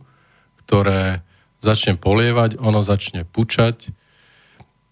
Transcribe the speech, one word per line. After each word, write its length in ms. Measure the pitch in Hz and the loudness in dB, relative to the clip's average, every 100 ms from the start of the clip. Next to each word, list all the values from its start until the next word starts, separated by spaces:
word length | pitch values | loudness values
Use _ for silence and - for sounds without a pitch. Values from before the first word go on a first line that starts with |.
| - _ _ _ _ _ - | -10 _ _ _ _ _ -2
ktoré 560 | 101 101 95 95 92 - _ _ _ | 0 2 0 -2 -4 -10 _ _ _
začne 320 | 107 110 - 90 | 0 0 0 -2
polievať, 640 | 98 104 120 117 113 107 | 0 2 2 2 0 0
ono 240 | 117 107 | 0 0
začne 400 | 98 101 - 87 | 0 -2 -4 -10
pučať 720 | 85 - 113 - 117 113 - - _ _ _ _ _ _ - _ _ | -6 -4 -2 0 0 -2 -12 -18 _ _ _ _ _ _ -20 _ _